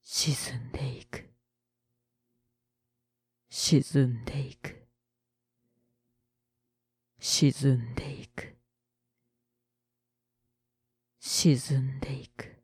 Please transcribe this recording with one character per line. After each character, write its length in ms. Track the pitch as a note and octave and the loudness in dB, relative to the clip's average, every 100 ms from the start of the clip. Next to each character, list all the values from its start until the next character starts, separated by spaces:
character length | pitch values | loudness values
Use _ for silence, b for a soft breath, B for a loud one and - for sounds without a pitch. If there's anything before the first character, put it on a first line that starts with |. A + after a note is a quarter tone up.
沈 560 | - - D#3 C3+ - B2 | -4 -2 0 0 -4 -8
ん 120 | A#2+ | -8
で 160 | - C3+ | -6 -6
い 180 | A#2+ - | -8 -12
く。 180 | - - _ _ _ _ _ _ _ _ _ _ _ _ _ _ _ _ _ _ _ _ _ _ | -14 -14 _ _ _ _ _ _ _ _ _ _ _ _ _ _ _ _ _ _ _ _ _ _
沈 560 | - - D3 - C#3+ C3 | -4 4 4 6 4 4
ん 200 | A#2 A#2 | 0 -4
で 140 | C#3+ | -6
い 160 | C3 - | -6 -10
く。 320 | - - - _ _ _ _ _ _ _ _ _ _ _ _ _ _ _ _ _ _ _ _ _ _ _ | -16 -16 -20 _ _ _ _ _ _ _ _ _ _ _ _ _ _ _ _ _ _ _ _ _ _ _
沈 580 | - - D3 - C#3 B2+ | -2 4 4 4 2 2
ん 180 | A#2 B2 | 0 -6
で 160 | C#3+ | -8
い 160 | C#3 - | -10 -12
く。 300 | - - - _ _ _ _ _ _ _ _ _ _ _ _ _ _ _ _ _ _ _ _ _ _ _ _ _ _ | -14 -16 -20 _ _ _ _ _ _ _ _ _ _ _ _ _ _ _ _ _ _ _ _ _ _ _ _ _ _
沈 600 | - - E3+ C3 - C3+ | -6 2 4 4 2 0
ん 200 | C3 C3+ | 0 -4
で 140 | - | -6
い 140 | C3+ - | -8 -12
く。 320 | - - - | -16 -16 -16